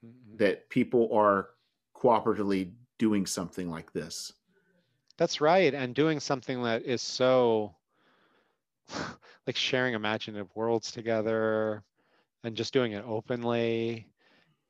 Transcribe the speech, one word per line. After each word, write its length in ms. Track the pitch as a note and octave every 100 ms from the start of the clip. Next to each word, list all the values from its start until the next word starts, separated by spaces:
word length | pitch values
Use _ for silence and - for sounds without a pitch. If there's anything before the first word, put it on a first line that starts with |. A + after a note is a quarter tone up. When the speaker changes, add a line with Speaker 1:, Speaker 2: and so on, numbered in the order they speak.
Speaker 1:
Mm-hmm. 320 | A#2 B2+ A2 G#2+
Speaker 2:
that 340 | G2+ - -
people 420 | B2+ A#2 B2 A2+
are 380 | G#2+ G#2 G2 F#2 _ _ _ _ -
cooperatively 760 | B2 A2 A2+ G2 G2+ G2 F2+ A#2 _ -
doing 280 | A2 G#2 F2+
something 420 | - E2+ - F2
like 240 | D#2+ -
this. 400 | E2+ E2+ - - _ _ _ _ _ _ _ _ -
Speaker 1:
That's 220 | E3 -
right, 320 | D3+ F#3+ D#3+
and 200 | C#3 B2
doing 240 | B2 D#3 D3
something 420 | - C3+ - B2+
that 200 | A#2+ A2+
is 180 | C#3+ A#2
so, 720 | - - B2+ B2+ A#2+ A2 G#2+ - _ _ _ _ _ _ _ _ _ _ -
<laughs> 580 | - - - _ _ -
like, 100 | -
sharing 380 | - B2+ B2+
imaginative 600 | A2 G#2+ A2 - G#2 F#2
worlds 360 | A2 A2+ A2+ -
together 920 | - A2+ A2+ A2 A2 A2 A2 A2 G#2+ - _ _ _ _ _
and 120 | A#2 A2
just 180 | A2+
doing 180 | C3+ A#2+
it 120 | G#2
openly 1080 | A#2+ A2 - A#2+ A#2+ A#2 A#2 A2+ A2+ A2+ - _ _ _ _ _